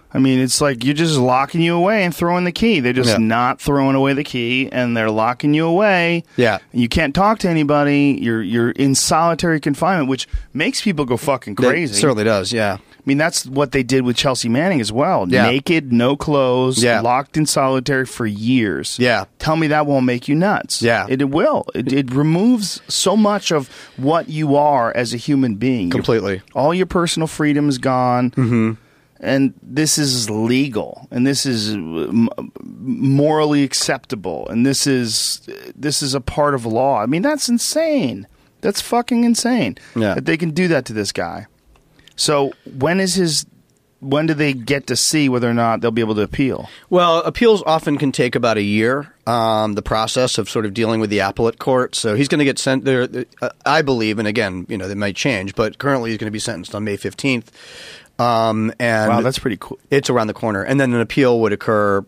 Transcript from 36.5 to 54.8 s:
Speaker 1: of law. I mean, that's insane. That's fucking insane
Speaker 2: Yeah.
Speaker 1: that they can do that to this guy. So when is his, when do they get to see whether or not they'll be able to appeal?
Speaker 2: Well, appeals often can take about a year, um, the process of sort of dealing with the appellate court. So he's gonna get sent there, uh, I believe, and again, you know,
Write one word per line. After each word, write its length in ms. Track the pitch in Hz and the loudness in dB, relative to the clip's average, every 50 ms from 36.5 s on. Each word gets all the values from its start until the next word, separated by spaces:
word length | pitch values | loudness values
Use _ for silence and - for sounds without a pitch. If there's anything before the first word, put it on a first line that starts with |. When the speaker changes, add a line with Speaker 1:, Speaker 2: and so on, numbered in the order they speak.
| 139 | 0
Speaker 1:
of 120 | 131 113 | 0 -2
law. 360 | 117 110 113 131 135 135 110 | -2 -2 0 0 2 0 0
I 40 | 104 | 0
mean, 160 | 117 143 170 | 0 0 0
that's 260 | 208 285 302 277 - - | 0 0 -2 -2 -2 0
insane. 800 | 240 233 - - - 302 330 320 302 277 185 123 104 98 95 - _ _ _ _ _ _ | 0 0 0 -2 -2 0 0 0 0 0 0 -2 -4 -6 -12 -16 _ _ _ _ _ _
That's 220 | - - 202 - | -4 -4 -4 -4
fucking 420 | - - - 240 240 - 254 233 240 | -4 -2 -2 -2 0 0 0 2 4
insane 540 | 233 233 - - 240 254 240 156 101 82 - - - - | 2 2 2 0 0 0 0 0 -2 -4 -8 -12 -8 -4
Speaker 2:
Yeah. 200 | 117 110 101 92 | -2 0 0 0
Speaker 1:
that 100 | - 131 | 0 -2
they 100 | 165 165 | -2 -2
can 140 | 160 175 165 | -2 -2 -2
do 180 | 147 165 185 180 | 0 0 0 2
that 160 | 165 135 120 | 2 0 -2
to 80 | - 110 | -4 -4
this 200 | 107 101 95 - | -4 -4 -4 -4
guy. 340 | - 90 85 85 85 107 - _ _ _ _ _ _ _ _ _ _ _ _ _ - | -6 -6 -6 -8 -10 -14 -16 _ _ _ _ _ _ _ _ _ _ _ _ _ -4
So 340 | - 156 151 143 139 135 - _ - - - 135 | 0 0 2 2 0 0 -4 _ -16 -16 -8 -2
when 220 | 131 151 175 190 | 0 0 2 2
is 140 | 190 185 175 | 0 0 0
his, 320 | 190 180 165 147 143 - - _ _ _ _ _ _ _ _ _ - | 0 0 0 0 -2 -6 -8 _ _ _ _ _ _ _ _ _ -12
when 240 | - 135 135 147 156 | -6 -2 0 0 2
do 80 | 156 156 | 0 0
they 180 | 143 151 147 | 0 0 0
get 360 | 135 127 113 110 143 139 135 - | -2 -2 -2 -2 -2 -2 -2 -2
to 80 | 127 - | -2 -2
see 320 | - - - 156 147 135 | 0 0 2 2 2 2
whether 200 | 127 123 120 120 | 2 2 0 0
or 40 | 117 | 2
not 260 | 120 117 117 113 107 | 2 2 0 0 0
they'll 120 | - 117 | -2 -2
be 100 | 110 120 | 0 0
able 140 | 117 107 107 | 0 0 0
to 60 | 104 | 0
appeal? 480 | 101 - - - 139 131 98 - - - - - - - | -2 -2 -2 -2 -2 0 -2 -4 -8 -12 -18 -18 -6 0
Speaker 2:
Well, 300 | 190 180 175 175 165 165 | 2 4 4 4 2 2
appeals 440 | 165 165 - - 240 226 220 190 - | 0 -2 0 2 4 4 4 4 2
often 320 | - 160 160 - - 147 135 | 0 0 0 0 -2 -2 0
can 140 | 147 135 | 0 -2
take 240 | 127 - 127 123 117 | 0 0 0 0 0
about 220 | 131 120 120 110 107 | 0 0 0 0 0
a 40 | |
year, 520 | 104 104 104 110 110 120 131 143 143 - _ _ - | 0 0 2 2 2 0 0 -2 -6 -10 _ _ -4
um, 500 | - 117 120 113 113 110 107 110 107 101 | -2 -2 0 0 0 0 0 0 -2 -2
the 60 | 104 | -4
process 560 | 90 - 120 110 110 113 - 127 127 120 - - | -4 -2 -2 -2 -2 -2 0 0 0 0 0 -4
of 120 | 104 - | -4 -4
sort 160 | - 120 107 | -4 -4 -4
of 80 | 104 98 | -4 -2
dealing 260 | 113 113 107 117 110 | -2 -2 0 0 0
with 100 | 110 104 | 0 0
the 100 | 104 101 | 0 0
appellate 400 | 95 98 98 - 117 117 117 - | 0 -2 -2 0 -2 -2 -2 -2
court. 360 | - 147 131 127 127 - - | -2 0 0 0 0 -2 -4
So 200 | - - 113 107 | -4 -2 -2 0
he's 120 | 107 143 135 | 0 0 0
gonna 160 | 180 147 147 | 0 0 2
get 160 | 135 127 - | 0 0 -2
sent 240 | - 135 135 135 120 | -2 -2 -2 0 0
there, 240 | 135 131 127 123 120 117 123 123 - _ - | 0 0 0 0 -2 -4 -8 -10 -10 _ -8
uh, 80 | - 123 - _ - | -8 -8 -8 _ -2
I 180 | 131 143 160 156 | 0 2 2 2
believe, 360 | 139 135 117 110 107 107 104 | 0 0 0 0 -2 -2 -2
and 80 | 110 107 | -2 -2
again, 380 | 107 120 110 98 92 92 85 - | -2 -2 -2 -2 -4 -6 -8 -8
you 100 | 113 | -8
know, 120 | 101 | -8